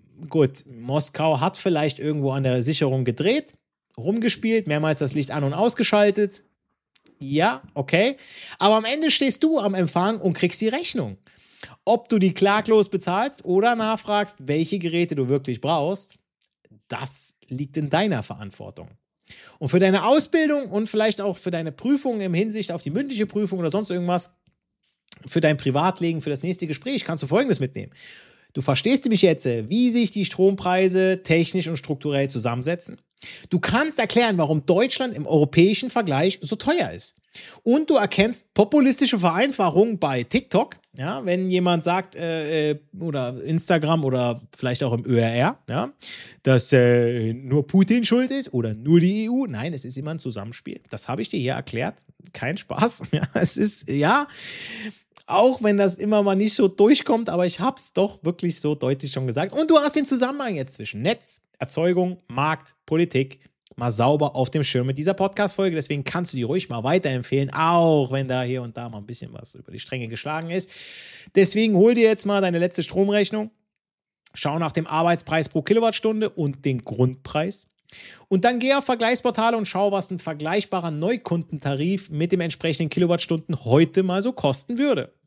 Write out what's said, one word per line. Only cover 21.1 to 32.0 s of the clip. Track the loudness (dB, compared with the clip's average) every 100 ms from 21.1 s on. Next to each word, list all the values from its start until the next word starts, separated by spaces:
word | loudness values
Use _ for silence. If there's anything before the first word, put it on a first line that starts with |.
| 0
auch | -4 -6
für | -6
deine | -6 -6
Prüfung | -6 -2 0 0 -4
im | -2
Hinsicht | 0 -2 -4 -6
auf | -6
die | -4
mündliche | -4 -4 -4 -4
Prüfung | -2 -4 -2
oder | -2
sonst | -2 -4
irgendwas, | -4 -2 -2 -2 _ _ _ _ _ _ _ -18 -16 -4
für | 0
dein | 2 2
Privatleben, | 0 2 0 0 -4 -4
für | -4
das | -6
nächste | -4 -6 -6
Gespräch | -6 -6 -6 -4
kannst | -4
du | 0
Folgendes | 0 2 0
mitnehmen. | -2 -8 -14 -18 -20 -20 -20 _ _
Du | -6
verstehst | -2 0 2 2 2
mich | 4
jetzt, | 4 4 0
wie | -2 -2 0 2
sich | 2 0
die | 0 -2
Strompreise | 2 2 2 0 2 2 4 2 0
technisch | 2 2 2 0 -2
und | -6
strukturell | -6 -6